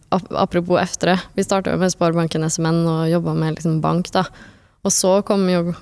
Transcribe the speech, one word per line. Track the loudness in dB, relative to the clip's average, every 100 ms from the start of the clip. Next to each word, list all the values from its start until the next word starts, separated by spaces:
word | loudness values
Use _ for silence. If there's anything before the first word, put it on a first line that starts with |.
| -4
ap-, | -4 -2
apropos | -2 0 0 2 0
efter | 0 -2 0
det, | 0 -2 -6
vi |
startet | 0 0 0
jo | 0
med | 0
Sparebanken | 2 0 2 -2 -2
S | -4 -2
M | 0
N | 2 0
og | 0 0
jobbet | 0 0 -2
med | -2
liksom | -2 -2 0
bank | 0 -2 0
da, | -2 -2 -8 -20 -20 _ _
og | -2
så | 0 2 2
kom | 2 0 2
jo | 2 0 -6